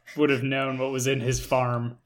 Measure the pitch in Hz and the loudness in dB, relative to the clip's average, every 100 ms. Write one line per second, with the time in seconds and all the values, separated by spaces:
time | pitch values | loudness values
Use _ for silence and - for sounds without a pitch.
0 | - 151 147 131 135 135 135 131 135 131 | -12 0 2 2 0 -2 -2 -2 -2 -2
1 | 127 131 120 123 - 131 123 120 120 - | 0 0 0 -2 0 0 2 0 -4 -8